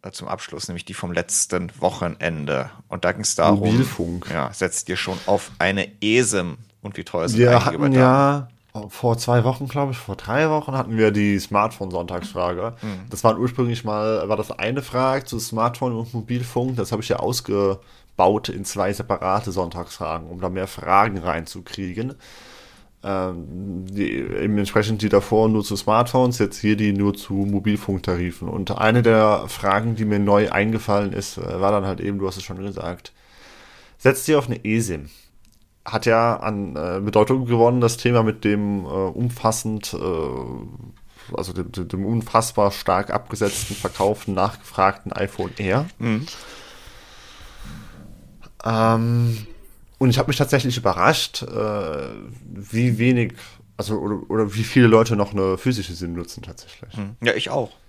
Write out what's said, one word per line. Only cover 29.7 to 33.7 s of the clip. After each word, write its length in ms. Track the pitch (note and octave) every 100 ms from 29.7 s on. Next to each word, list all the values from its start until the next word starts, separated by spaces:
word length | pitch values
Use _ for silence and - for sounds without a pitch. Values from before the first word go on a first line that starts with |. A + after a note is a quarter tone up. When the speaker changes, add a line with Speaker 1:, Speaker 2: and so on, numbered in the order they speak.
| G2 A2+ A2
Speaker 2:
die 80 |
mir 140 | G#2+ G#2
neu 320 | G2+ G2+ G#2
eingefallen 640 | - G#2 A2+ - G2+ G2+
ist, 240 | - - -
äh, 240 | F2 F2+
war 100 | G2
dann 140 | G#2 G2
halt 140 | F#2
eben, 180 | G2+ G2+
du 100 | F#2+
hast 100 | F#2
es 60 |
schon 140 | - F#2
gesagt, 560 | G2 F2+ E2 F2 - _ _ - - - -